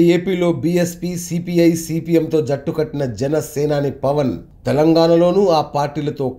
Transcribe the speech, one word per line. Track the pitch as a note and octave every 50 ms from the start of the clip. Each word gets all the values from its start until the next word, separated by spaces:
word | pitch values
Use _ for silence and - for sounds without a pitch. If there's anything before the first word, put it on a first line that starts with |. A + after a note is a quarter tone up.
ఏపీలో | E3+ E3+ F3 F3 F3 G3 F#3 F3+ F3 F3 E3
బీఎస్పీ, | C3 A#2+ E3+ F3 F3 F3 F3 - - E3+ F3+ F3+
సీపీఐ, | E3+ - - F3 E3+ E3+ F3 F3 E3+ E3+ E3 E3+
సీపీఎంతో | E3 - - D#3 E3 C#3 D#3+ E3+ E3 D#3 C#3 D3+ D#3
జట్టు | D3 B2 C#3+ C3+ - E3+
కట్టిన | - D#3 D3+ D3+ - C#3+ C#3+ B2+ A2 G2
జనసేనాని | C3 C#3 D#3 D#3 D3+ - - C3 D3 D3+ D3+ C#3+ C#3+ C#3
పవన్ | - - - C3 C#3+ D3+ C#3 B2 F#2 - - - - - -
తెలంగాణలోనూ | C#3 C3+ C#3+ D#3 D#3+ D#3+ E3 E3 E3 E3+ E3 F3 F3+ F3 G3 G#3
ఆ | F#3 E3 D3+
పార్టీలతో | C#3+ - - C#3+ C#3+ C#3+ - D#3+ D3 C#3+ C3+ - C3+ B2+ -